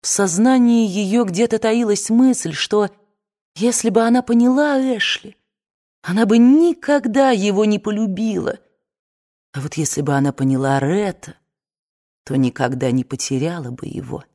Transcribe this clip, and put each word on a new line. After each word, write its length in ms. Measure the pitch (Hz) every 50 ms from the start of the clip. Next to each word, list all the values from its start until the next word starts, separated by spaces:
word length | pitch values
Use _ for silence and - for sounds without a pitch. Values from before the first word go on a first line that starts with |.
В 60 | _
сознании 800 | - - - 202 185 160 180 220 247 262 262 240 240 233 233 226 208
ее 360 | 180 202 208 190 202 240 240
где-то 340 | 196 175 175 233 233 226 214
таилась 500 | 220 226 220 233 240 214 208 202 - -
мысль, 440 | 220 233 254 262 247 - - 170 156
что 360 | - - - - 208 208 190 - _ _ _ _ _ _ _ _ _ _ _ _
если 360 | - 196 240 233 - - 226
бы 120 | 190 226 226
она 200 | 233 240 254 247
поняла 580 | - 233 233 240 247 254 269 294 302 285 269
Эшли, 560 | 262 262 254 214 - - - - - - - _ _ _ _ _ _ _ _ _ _ _ _ _ _
она 220 | - 180 208 233
бы 140 | 202 214 233
никогда 960 | 233 247 269 311 330 349 320 - - - 294 285 - 254 208 269 269 262 247
его 340 | 202 190 208 196 190 214
не 120 | 214 214 202
полюбила. 800 | - 214 214 214 220 208 185 185 220 220 208 180 - - - - _ _ _ _ _ _ _ _ _ _ _ _ _ _ _ _ _ _ _
А 80 | 143
вот 140 | 135 147 -
если 260 | - 156 - - -
бы 140 | 147 139 143
она 180 | 139 139 143 135
поняла 480 | - 135 131 135 131 135 135 139 139
Ретта, 540 | 135 139 170 202 208 196 175 - - - - _ _ _ _ _ _ _ _ _ _ _ _ _ _ _ _ _ _
то 120 | - 131
никогда 540 | 135 135 123 123 - 135 123 131 127 135 127 120
не 120 | 131 123
потеряла 680 | _ - 127 - - 135 131 139 165 - 170 139 120
бы 160 | 123 127 -
его. 380 | - - - 139 123 135 - - _ _